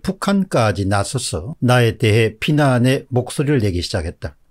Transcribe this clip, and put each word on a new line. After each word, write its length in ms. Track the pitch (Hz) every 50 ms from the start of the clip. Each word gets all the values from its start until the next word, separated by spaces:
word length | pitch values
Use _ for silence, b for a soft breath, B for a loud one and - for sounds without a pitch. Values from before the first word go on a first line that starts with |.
북한까지 840 | - - 185 - - 196 202 196 190 - - 139 113 104 98 98 98
나서서 680 | 98 104 98 98 - - 123 - - - 80 82 127 170 -
나에 400 | 131 123 123 123 120 113 110 -
대해 400 | - 110 104 117 113 107 - -
비난의 640 | - - 151 147 147 135 127 123 123 127 135 - - -
목소리를 480 | 120 123 123 - - - 147 139 151 131
내기 240 | 104 101 85 87
시작했다. 540 | 85 - - 95 78 85 - - - 78 - _ _ _